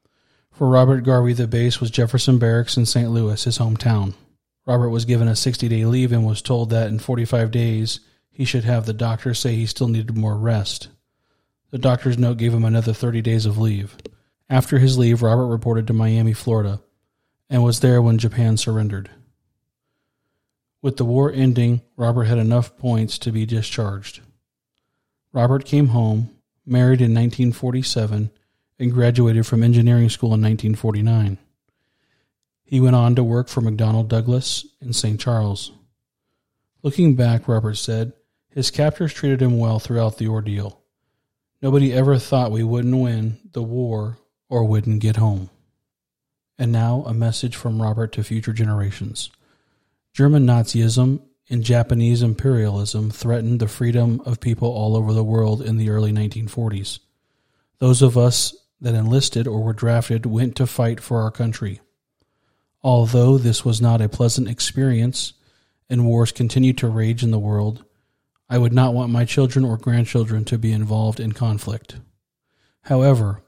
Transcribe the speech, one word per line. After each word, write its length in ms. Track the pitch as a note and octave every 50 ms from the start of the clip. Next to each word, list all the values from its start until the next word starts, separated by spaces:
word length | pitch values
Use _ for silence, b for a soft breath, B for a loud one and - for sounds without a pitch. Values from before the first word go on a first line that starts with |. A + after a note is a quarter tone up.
| _ _ _ _ _ _ _ _ _ _ _
For 160 | - D3+ C3
Robert 320 | B2+ B2+ B2+ B2+ C3+ C3
Garvey, 320 | A#2+ B2+ C3 B2 B2 B2 A#2+
the 160 | A#2 B2 A2+
base 320 | A2+ A#2 A#2+ A#2+ A#2 -
was 100 | B2+ A2+
Jefferson 480 | A2 - A#2+ A#2 - B2+ - - C3 B2
Barracks 380 | A#2+ A#2 A2+ A#2 A#2+ - -
in 100 | B2+ A#2+
Saint 240 | A2+ - B2 A#2+ A#2
Louis, 320 | A#2 A#2 A2+ G#2+ G#2 G#2 -
his 160 | B2 A#2 -
hometown. 560 | A#2+ A2+ A2+ A2 - A#2+ A2+ G#2+ G2+ F#2+ F#2+ - _ _ _ _ _ _ _ _ _
Robert 220 | - B2 B2 A#2+ A#2+
was 160 | A2+ A#2 A#2
given 240 | A#2 B2 A#2 A#2 A#2
a 80 | A2+
sixty-day 480 | - - C3 B2+ - - A#2 A#2 A2+ A2
leave 280 | A2+ A#2+ B2+ B2+ B2 A#2+
and 120 | A#2 A2+
was 160 | A2 A2 G#2
told 300 | - - C3 A#2+ A#2 A2
that 180 | A2+ A2+ A2+ G#2+
in 100 | A2 A2
forty-five 520 | - - B2+ A#2 A#2 A2+ - A#2+ A2+ A2+
days 500 | A2 B2 A#2 A#2 A2+ A2 A2 A2 - b b b b b b b
he 160 | _ - C3+
should 180 | A#2+ - B2+ A2
have 220 | A#2 B2 A#2 A2
the 80 | A2+ A2
doctor 400 | G#2+ A#2+ A#2 A2+ A2+ - C3 A#2
say 200 | - - B2+ A#2
he 120 | A2+ A2+
still 220 | G#2+ - - C3 A#2+
needed 280 | A2+ A2 G#2+ A#2 A#2+
more 220 | A2 G#2+ G#2+ G#2+ G#2
rest. 500 | A2 A#2 A#2 G#2+ G2+ - - - - - _ _ _ _ _ _ _ _ _ _ _ _ _ _ _ _
The 60 | -
doctor's 400 | B2+ B2 C3+ B2+ B2 - C3 B2
note 220 | A#2 B2 A#2+ A#2+ A2+
gave 160 | A2+ A#2 A#2
him 100 | A#2 A2+
another 300 | A2+ A2+ A2+ A2+ A#2 A2
thirty 260 | - - A#2+ A#2 A#2
days 240 | A2+ A#2 A2+ A2 G#2+
of 140 | A2 G2+ A2
leave. 380 | A2 A2 G#2+ G2+ G2+ G2+ - - - - - _ _ _ _ _ _ -
After 300 | C3 C3 C3 - - C#3
his 180 | C3 C3 C3
leave, 260 | B2+ B2 A#2 A#2 A2+ A#2+
Robert 260 | A2+ A2+ A#2+ B2+ B2
reported 380 | A#2 A2+ A#2 A#2+ A2+ A2+ A2 A2
to 40 | A#2
Miami, 400 | A2 A2 A2 A2+ A2+ A2+ A2+ A2
Florida, 480 | - - - A#2 A2 G#2 G2+ G2 F#2+ - _ _ _ _ _ _ _ _ _ _ _ _ -
and 120 | C#3 B2+ A#2+
was 180 | A#2+ A#2 -
there 200 | - C3 B2 B2
when 160 | A#2+ A#2 A2+
Japan 400 | A2+ A2 A2+ - - A#2 A2+ A2
surrendered. 540 | A2 - - A2 A2 G#2+ G#2 G2+ G2 G2 - - - _ _ _ _ _ _ _ _ _ _ _ _ _ _ _ _ _ _ _ _ _ _ _ _ _ _ _ _ _ _ _ _
With 160 | - C#3 B2+
the 80 | - C3
war 260 | A#2 A#2+ C3 C#3 D3
ending, 520 | C#3+ C3+ C3+ C3 A#2+ B2 A#2+ A#2+ A#2+ A#2+ - _ _
Robert 280 | - A#2+ A#2 A#2+ B2 A#2
had 140 | A2 A#2+ A#2
enough 380 | A2+ A2 A#2 A#2+ A#2+ - - -
points 400 | - B2 A#2 A2+ A2 G#2+ - -
to 140 | - A#2+ A2
be 120 | A2 A2
discharged. 760 | A2 A#2 A2+ G#2+ - - - A2+ G2+ G2 G2 G2+ - - - - _ _ _ _ _ _ _ _ _ _ _ _ _ _ _ _ _ _ _ _ _ -
Robert 340 | C3 A#2+ A#2+ C3 C#3 C3
came 220 | - - D3 D3 C3
home, 420 | A2+ A#2+ A#2 A2 G#2+ A2 A#2 A2+ - _ _ _ _ _ _
married 380 | - B2 B2 B2+ B2+ C3 B2 B2
in 100 | A#2 A2+
nineteen 400 | A#2 A#2 A#2+ A#2 - B2+ B2 A#2
forty-seven, 800 | - - B2+ B2 B2+ C3 - - A#2+ A2 G#2+ G#2+ G#2+ G#2+ G#2+ - _ _ _ _ _ _ _ _ -
and 140 | B2 B2 B2
graduated 540 | B2+ A#2+ A#2+ A#2+ B2 A#2+ A#2 A2+ A2+ A2+
from 160 | - - A2+ A2+
engineering 460 | A#2 A#2+ A#2+ A#2 A#2+ A#2+ A#2+ A#2 A2+
school 240 | - - - A#2 A2
in 80 | A2
nineteen 340 | G#2+ G#2+ A2 G#2+ - G#2+ G#2+
forty-nine. 600 | G#2+ - A2+ G#2+ G#2 G#2 A2+ A2+ A2+ G#2+ G2+ G2 - _ _ _ _ _ _ _ _ _ _ _ _ _ _ _ _ _ _ _ _ _ _ _ _ _
He 140 | _ C#3+ C3
went 160 | B2+ B2+ B2
on 180 | B2 A#2+ A#2+ A#2+
to 80 | B2 B2
work 260 | A2+ A#2 A#2+ B2+ -
for 120 | - -
McDonnell 480 | A#2 A2+ G#2+ G#2+ A2+ A2 A2 A2+ A2+ A2
Douglas 580 | A#2 A2+ A2+ A#2+ B2 B2+ B2+ - - - - - _ _
in 140 | - B2 A#2
Saint 260 | - - A#2 G#2+ G#2+
Charles. 500 | - B2+ A#2+ A2+ G#2+ G#2 G2 G2 - - - _ _ _ _ _ _ _ _ _ _ _ _ _ _ _ _ _ _ _ _ _ -
Looking 320 | D3 C3+ - F3+ D#3+ C3+
back, 320 | B2 B2 A#2+ A#2 A#2 -
Robert 280 | - A#2+ A2 A2 G#2+ G2+
said, 400 | - - - A2+ A2 A2+ A#2+ - _ _ _ _ _ _ _
"His 220 | _ C#3+ B2+ -
captors 420 | - - D3 D3+ D3+ - F#3 D#3 -
treated 300 | - - C#3+ C3+ C3 C3
him 160 | B2+ A#2+ A#2
well 200 | A#2 A2+ A2 A2
throughout 380 | - - A#2+ A#2 A2+ A2 A2
the 120 | - A2+ A2
ordeal. 520 | A2 A2 G#2 G#2+ G2+ G2+ G2+ G2+ - _ _ _ _ _ _ _ _ _ _ _ _ _ _ _ _ _
Nobody 320 | - C3+ C3+ C#3+ C#3 C3+ A#2+
ever 260 | C3 C3+ C#3 C#3 B2+
thought 340 | - - - C3+ B2 A#2 G#2+
we 120 | A2 A2+
wouldn't 320 | A2+ A#2 A#2+ A#2+ B2 B2+
win 420 | C3 B2+ B2 A#2 A2 A2 A2+ A2 - - - -
the 100 | - A#2
war 560 | A2+ A#2 B2 B2+ A#2+ A2+ G#2+ G#2+ G#2+ A2+ - _ _ _ _ _ _
or 160 | B2+ A#2+ A2+
wouldn't 360 | G#2+ A2 G#2+ G#2+ A2 A2 G#2+ G#2+
get 140 | A2 G#2+
home." 340 | A2 A2+ A2 G2+ F#2+ F#2+ F#2+ - _ _ _ _ _ _ _ _ _ _ _ _ _ _ _ _ _ _ _ _ -
And 140 | B2+ A#2 A#2
now 320 | A#2 A2+ A2+ A#2+ B2+ D3
a 80 | A#2+ A#2+
message 420 | A2+ A#2 A#2 A2 - - B2 A#2
from 280 | - - A#2+ A2+ A2 A2+
Robert 300 | A2 G#2+ A2 A2+ A2 -
to 120 | - G#2
future 300 | - C3+ A2+ A2+ - A2
generations. 760 | A2+ A2+ G#2+ G#2+ G#2 G2+ G2 G2+ - - G#2+ A2 - - - - _ _ _ _ _ _ _ _ _ _ _ _ _ _ _ _
German 320 | - C#3 C#3+ D3+ D3+ C3+
Nazism 720 | B2 A#2+ A#2+ A#2 - - A#2 A#2 A2+ A2+ B2 B2+ C3 C3+ D3 - _ _ _ _ -
and 120 | B2 A#2+ A2
Japanese 600 | A2+ B2 A#2+ A#2 - B2+ A#2 A#2 A#2 A#2+ A#2 A#2+
imperialism 880 | A#2 A2 - - C3+ C3 A#2 A2 G#2 G2+ G2+ G2+ G2+ - G#2+ G#2+ A2
threatened 500 | G#2+ - - A#2+ A#2 A#2+ A2+ A2+ A#2+ A#2
the 80 | A#2 G#2
freedom 540 | - - B2 A#2+ A#2 A#2+ A#2 A#2 A2+ B2 -
of 160 | - A#2+ -
people 280 | - A#2+ A#2 - - A#2
all 280 | A#2+ G#2+ G#2+ A2 A2
over 160 | A2 A2 G#2+ A2
the 100 | A2 A2
world 380 | A2 A2+ A2+ A2+ A2 G#2+ G#2+
in 160 | - A2 A2+
the 140 | A2+ A2 G#2+
early 220 | G#2+ G#2+ G#2+ G#2+ G#2+
nineteen 360 | G#2+ G#2+ G#2+ G2+ A2+ A2 G#2+
forties. 500 | - - A#2 A2 G#2 G2 G2 - - - _ _ _ _ _ _ _ _ _ _ _ _ _ _ _ _
Those 220 | C3 B2+ B2+ A#2+
of 160 | C3+ B2+ A#2+
us 400 | B2 A#2+ B2 A#2+ - - - - - _ _ _ _
that 140 | - B2 A2+
enlisted 520 | A2+ A2 A2+ A#2+ C3 B2+ - - A#2 A#2
or 160 | A#2+ A2 G#2+ A2
were 120 | A2+ A2
drafted 500 | G#2+ - A#2 A#2 A#2 A2+ - A#2+ A2+ A2+
went 320 | A#2+ A2 A2 B2 B2+ A2+
to 100 | - C3
fight 340 | A#2+ - - A#2+ A#2 A#2 A2
for 200 | - - B2 A2+
our 100 | A2 A2
country. 500 | A2 - A#2+ A#2 A2 - - G2+ F#2+ - _ _ _ _ _ _ _ _ _ _ _ _ _ _ _ _ _ _ _ _ -
Although 560 | C3+ B2+ A#2+ A#2 A2+ A#2+ B2 A#2+ B2+ C3+ C3+
this 260 | A#2+ A#2+ A2+ - -
was 160 | B2+ A#2 G#2+
not 220 | A#2+ A#2+ A#2 A2+ A2
a 80 | G#2+
pleasant 360 | - - B2 A#2 - - B2+
experience, 840 | A2 A#2 - - - - - C3+ C3+ B2+ A2+ A2+ B2 C3 - - - - _ _ _ _ _ _ _ _ _ _ -
and 160 | B2+ A#2+ A#2+
wars 280 | A#2 A#2 A#2 A#2 A2+ -
continue 420 | - B2 A2+ - B2+ C3 C3 B2
to 120 | - -
rage 360 | A#2+ A2 A2+ A2 A2 A#2 A#2 B2
in 80 | A#2
the 80 | A2 G#2+
world, 440 | G2+ G#2 G#2+ G#2 G#2 G#2+ A2 - - _ _ _ _ _ _ _ _ _ _ _ _
I 120 | - B2+ B2
would 160 | B2 A#2+ A#2+
not 180 | B2+ B2+ B2+ A#2+
want 180 | A#2+ B2 A#2+
my 140 | A#2 A#2 A#2+
children 400 | A#2+ - - C3+ B2+ B2 C3+ C3
or 140 | B2 A2+ A2
grandchildren 640 | - - A#2+ A#2+ A#2 - - B2 A2+ A2 A2+ A2 A2
to 140 | - - A2+
be 120 | A2 A2+
involved 480 | A2 G#2+ A2 G#2+ A2 A2 A2 A2 A2 -
in 140 | A#2 A2+ G#2
conflict. 640 | - B2 A2+ A2 G#2 - - G#2+ G#2+ - - - - - _ _ _ _ _ _ _ _ _ _ _ _ _ _ _ _
However, 600 | - C#3 C3 C3 C#3 C3+ A#2+ A2 G2+ G2+ - -